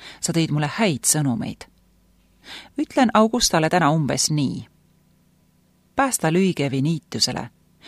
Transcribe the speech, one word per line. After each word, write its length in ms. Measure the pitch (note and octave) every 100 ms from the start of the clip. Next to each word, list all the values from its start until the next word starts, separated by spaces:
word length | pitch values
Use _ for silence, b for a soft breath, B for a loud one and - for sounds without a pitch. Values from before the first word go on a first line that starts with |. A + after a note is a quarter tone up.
| B B
sa 120 | -
tõid 180 | E3 D#3+
mulle 200 | D3 D3 -
häid 280 | G#3+ C3+
sõnumeid. 640 | - D#3 C#3 A2+ - - - _ _ _ _ _ _ _ B B B -
Ütlen 320 | D#4 - A#3
Augustale 540 | G#3 A3+ B3 - E3+ D#3+
täna 220 | F3+ D3+
umbes 400 | D#3+ C#3 C#3 -
nii: 380 | D3+ C3 A2 A2 _ _ _ _ _ _ _ _ _ _ _ _ -
„Päästa 360 | C4+ - D#3+
Lüügia 380 | E3+ F#3+ - C#3+
Vinitiusele, 800 | C3+ C#3+ D#3+ - A#2 - - A#2+ _ _ _